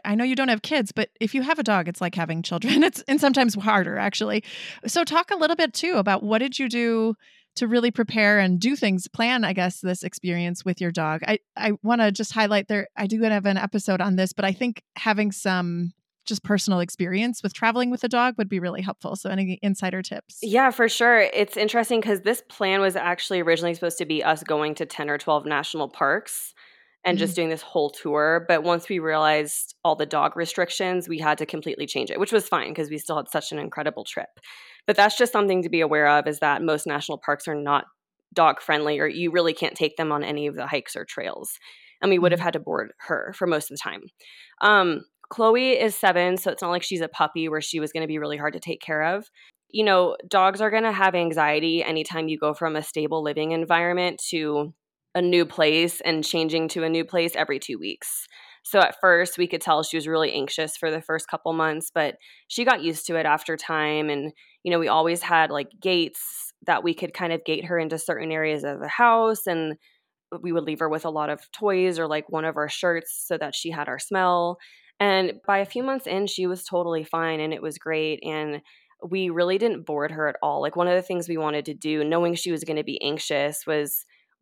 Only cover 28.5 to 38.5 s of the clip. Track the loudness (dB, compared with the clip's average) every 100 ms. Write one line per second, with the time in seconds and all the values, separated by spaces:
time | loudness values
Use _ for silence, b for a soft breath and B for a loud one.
28.5 | 2 2 0 0 -4 0 2 4 2 0
29.5 | -6 -8 -4 0 0 0 0 0 0 -4
30.5 | -2 -2 -2 -2 -2 -4 -2 0 0 -2
31.5 | -6 -6 -6 -6 -4 -4 -4 0 0 2
32.5 | -2 -2 -6 -6 -8 -6 -6 -4 -4 -4
33.5 | -8 -8 -6 -4 -6 -8 -8 -10 _ B
34.5 | B B B 2 6 6 6 2 4 4
35.5 | 2 2 2 4 6 6 6 4 0 2
36.5 | 2 0 0 -2 -4 -6 -6 -4 -4 -4
37.5 | -4 0 0 0 _ _ _ _ 4 4